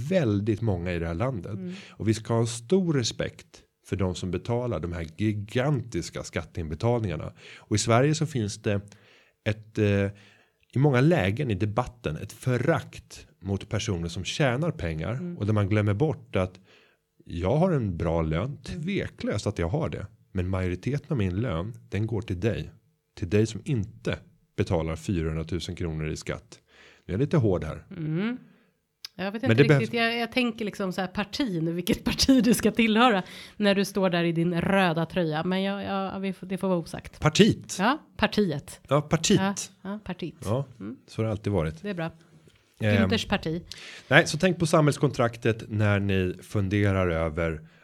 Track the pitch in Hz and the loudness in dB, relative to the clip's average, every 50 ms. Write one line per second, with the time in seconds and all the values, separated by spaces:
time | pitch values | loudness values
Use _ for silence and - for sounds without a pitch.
0 | 120 151 190 185 143 110 104 101 104 113 107 98 110 110 95 85 85 90 87 85 | -4 0 0 2 2 2 2 2 2 0 -2 0 0 -2 -2 -2 -2 -2 -2 -2
1 | 82 85 85 85 113 135 131 90 85 - 104 190 185 180 180 196 - - - - | -2 -4 -2 -2 -2 -4 -4 -6 -8 -10 -10 -10 -10 -10 -12 -14 -16 -16 -12 -4
2 | 95 110 107 107 - - 117 117 117 113 - - - - 185 190 185 170 151 135 | 0 0 0 0 0 -2 0 0 0 -2 -4 -6 -4 0 0 2 2 2 0 0
3 | 113 110 - - - - - - - _ - - _ _ _ _ _ - 101 92 | 0 -2 -4 -4 -6 -6 -8 -12 -20 _ -20 -20 _ _ _ _ _ -6 -2 0
4 | 98 92 87 - - 92 85 87 - - 117 120 123 123 104 80 76 87 85 87 | 0 -2 -2 -4 -4 -4 -4 -4 -4 -2 -2 -2 -2 -2 -4 -4 -4 -6 -6 -6
5 | 80 78 - - 104 110 104 107 101 - - 120 127 151 147 120 117 117 - 87 | -8 -8 -4 -2 -2 -2 -2 -2 -4 -4 -2 -2 0 0 0 -2 -2 -4 -6 -6
6 | 80 - - 67 - - - 90 78 - - 90 82 76 82 - - 117 120 120 | -6 -6 -8 -10 -10 -6 -6 -8 -8 -8 -8 -8 -6 -6 -4 -2 0 0 0 0
7 | 110 92 78 76 - - - - - - - - - - 107 104 - 113 113 117 | 0 -2 -4 -6 -8 -10 -12 -16 -20 -20 -20 -14 -6 -2 0 0 4 4 4 6
8 | 135 151 156 - 156 - - 123 107 101 - - - 113 101 101 101 - - - | 6 4 2 0 -2 -2 -2 -2 -2 -4 -4 -4 -2 -2 -2 -2 -4 -8 -16 -20
9 | _ _ - _ _ _ _ _ - 110 104 107 107 - - 107 107 101 101 101 | _ _ -20 _ _ _ _ _ -4 -4 -4 -4 -6 -6 -2 2 2 4 4 4
10 | 98 98 - - - - _ _ _ _ _ _ _ _ - 123 139 151 131 120 | 2 0 -4 -8 -18 -20 _ _ _ _ _ _ _ _ 0 2 4 4 6 6
11 | 135 160 180 143 90 98 104 131 147 123 101 87 107 104 104 120 127 - - _ | 6 6 6 4 4 2 2 0 0 0 0 0 0 0 0 0 -2 -2 -4 _
12 | - 76 78 - - - - - - 127 123 117 - - - 120 - - - - | -6 -6 -4 -6 -8 -12 -10 -6 -2 0 0 0 2 2 0 0 -2 -8 -16 -20
13 | - - - - - - _ _ - 95 98 95 - - - 104 - - 98 85 | -20 -20 -20 -20 -20 -20 _ _ -4 -4 -4 -4 -4 -4 -6 -4 -2 -2 -2 -2
14 | 82 85 82 101 85 - - - 156 131 120 135 160 170 - - - 82 78 78 | -4 -6 -6 -8 -8 -6 -2 0 0 2 2 0 -2 -4 -4 -4 -4 -4 -4 -4
15 | 80 92 117 143 180 175 175 - 107 101 107 104 101 92 107 107 104 107 98 101 | -4 -6 -6 -6 -8 -8 -8 -4 -2 0 2 2 2 2 2 2 2 2 2 2
16 | 151 156 127 - - - - 101 92 95 - - _ _ - - _ _ _ _ | 0 -2 -2 -4 -6 -4 0 0 0 -2 -4 -12 _ _ -20 -20 _ _ _ _
17 | _ _ _ _ - - 80 87 87 92 127 151 180 190 165 139 113 98 85 80 | _ _ _ _ -14 -10 -6 -2 0 2 2 4 2 2 2 0 0 -2 -2 -2
18 | 82 82 82 85 80 78 78 85 104 139 147 - - - - - 151 185 202 151 | 0 0 2 2 2 0 0 -2 -2 -4 -6 -10 -10 -10 -8 -6 -6 -4 -4 -4
19 | - - - - - 247 151 101 - 107 98 - 85 82 104 160 156 80 65 - | -4 -6 -8 -8 -6 -4 -4 -2 -2 -2 -2 -2 -2 -2 -2 -2 -4 -4 -6 -8
20 | - - - _ _ _ - 95 90 92 95 92 92 90 90 90 - 123 139 147 | -10 -12 -16 _ _ _ -4 -4 -2 -2 -2 -2 -2 -2 -2 -4 -4 -4 -4 -4
21 | - - 165 120 98 92 87 98 120 127 82 82 87 113 120 - - - - 98 | -4 -4 -2 0 0 0 0 -2 -2 -2 -2 -4 -4 -6 -10 -14 -12 -6 -4 -4
22 | 110 113 117 95 - - 98 87 95 113 92 73 76 - - - _ _ _ _ | -2 -2 -4 -4 -4 -4 -4 -2 -2 -2 -2 -2 -6 -10 -12 -20 _ _ _ _
23 | _ _ - - - 85 104 104 113 113 - 98 - - 143 110 95 - - - | _ _ -12 -8 -4 2 4 4 4 2 0 -6 -6 -4 -2 -2 -4 -6 -8 -8
24 | - 175 92 - - _ _ _ _ _ _ - 98 - 95 82 80 80 80 - | -6 -6 -6 -6 -8 _ _ _ _ _ _ -4 -2 0 0 0 0 -2 -6 -6
25 | - - 101 82 78 80 78 80 80 80 92 85 - - 90 - 95 82 78 78 | -4 -2 -2 0 -2 -2 -2 -4 -4 -4 -6 -6 -6 -8 -8 -6 -6 -6 -6 -4
26 | 76 78 80 78 - - 71 - - - - - _ _ _ - - - - _ | -6 -6 -6 -8 -8 -8 -10 -10 -12 -18 -20 -20 _ _ _ -20 -20 -20 -20 _
27 | _ - 87 104 143 147 - 156 110 104 90 82 78 78 - - - - 196 175 | _ -6 -2 -2 0 2 2 4 4 4 2 2 -2 -4 -8 -10 -12 -14 -12 -8
28 | 156 151 156 170 202 233 247 254 - - _ _ _ _ _ _ _ _ _ _ | -6 -4 -4 -2 -2 -4 -4 -6 -12 -20 _ _ _ _ _ _ _ _ _ _
29 | - - _ - 185 202 196 233 - - 113 117 143 - - - 226 220 - 233 | -20 -16 _ -10 -8 -8 -6 -2 2 4 6 8 8 8 6 4 4 2 0 0
30 | 233 226 233 233 233 226 - 262 247 240 220 226 220 196 - - 202 185 175 - | 0 0 0 -2 -2 -2 0 0 0 0 0 -4 -6 -6 -4 -4 -4 -4 -2 -4
31 | 185 185 - 214 196 - - - 294 226 180 160 160 170 165 175 170 196 220 - | -4 -4 -4 -4 -6 -4 -2 -4 -2 -2 -2 -2 -2 -2 -2 -2 -2 -2 -2 -2
32 | - 240 170 - - - 269 262 196 247 208 - - 214 214 - 226 220 208 220 | -2 -4 -2 2 4 6 6 6 6 6 4 4 4 2 4 4 4 4 6 6
33 | 247 254 214 185 180 - - - - - - - 208 202 196 196 196 196 - 208 | 6 6 4 2 -2 -4 -10 -18 -20 -14 -4 0 2 2 4 2 0 0 0 0
34 | 190 185 170 170 170 170 165 165 165 175 175 170 170 - 196 196 190 175 156 165 | 2 2 2 2 0 2 2 2 0 0 0 0 2 2 4 4 4 4 2 0
35 | 165 - - 190 175 156 151 156 165 180 185 190 190 196 196 202 196 196 196 196 | -2 -2 0 0 0 0 0 -2 0 0 0 0 0 -2 -2 -4 -4 -4 -4 -4
36 | 190 185 - 196 190 196 180 - 180 185 196 180 - 190 185 170 165 - - - | -4 -4 -6 -6 -6 -6 -6 -6 -8 -8 -6 -2 0 0 0 0 -2 -4 -10 -12
37 | - - - - - 151 151 - 202 214 - - - - - - 185 226 285 311 | -12 -12 -4 0 0 4 6 6 6 6 4 0 -4 -8 -4 0 0 0 0 0
38 | - _ _ - 220 208 - 214 208 175 143 147 - - - - - - 135 147 | -4 _ _ -2 0 0 2 2 0 0 0 -6 -8 -12 -16 -10 -2 0 0 0
39 | 147 - 170 160 160 - 208 - 190 196 196 - - - _ _ - 190 202 214 | 2 2 0 0 4 4 4 4 4 0 -2 -4 -8 -12 _ _ -12 -10 -10 -10
40 | - - 180 - 185 156 - - - 90 110 131 139 - - - 95 104 131 - | -10 -10 -10 -8 -10 -12 -10 -8 -4 -2 -2 -2 -2 -6 -10 -14 -12 -12 -12 -14
41 | _ - - - 113 110 104 101 - 104 101 90 78 80 78 - - 208 202 175 | _ -10 -6 -4 -4 -2 -2 -4 -2 0 0 0 0 -2 -4 -8 -8 -8 -6 -6
42 | 160 165 - - _ _ - - - - _ _ _ _ _ - 110 107 104 98 | -8 -8 -10 -14 _ _ -20 -20 -20 -20 _ _ _ _ _ -2 0 2 4 4
43 | 95 92 226 214 - - 214 185 - 160 160 175 - - - - - - - - | 4 4 2 0 0 0 -2 -2 -2 -2 -4 -6 -8 -12 -16 -16 -16 -18 -18 -10
44 | - - 131 160 160 165 - 147 185 190 175 180 170 156 - 160 151 147 - - | 0 4 6 6 6 4 2 2 2 2 2 2 2 4 6 6 6 6 4 4
45 | - 135 110 - 123 117 117 - - 120 110 117 - - 117 104 107 104 101 98 | 2 0 2 2 0 0 0 0 2 2 2 0 -2 -4 0 2 2 4 4 2
46 | 101 98 98 95 92 90 - - - - - 107 98 92 101 104 101 101 95 95 | 2 2 2 2 0 0 -2 -6 -8 -4 -2 -2 0 2 2 2 4 4 4 2
47 | 92 90 82 80 82 80 76 85 85 82 80 76 - - _ _ | 2 2 2 0 0 -2 -2 -2 -2 -2 -2 -6 -10 -16 _ _